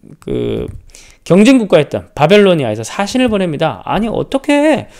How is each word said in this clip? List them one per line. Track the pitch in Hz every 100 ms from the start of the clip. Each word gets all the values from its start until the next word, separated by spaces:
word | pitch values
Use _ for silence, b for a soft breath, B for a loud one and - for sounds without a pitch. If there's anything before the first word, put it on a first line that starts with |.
| - -
그 | - 127 117 110 120 - - b b b
경쟁국가였던 | - 180 220 269 208 170 143 107 -
바벨로니아에서 | - 151 208 202 175 123 107
사신을 | 113 - 202 254 254
보냅니다. | 208 185 143 160 98
"아니, | - 151 220
어떻게 | - - 269 - 285 302 269 - b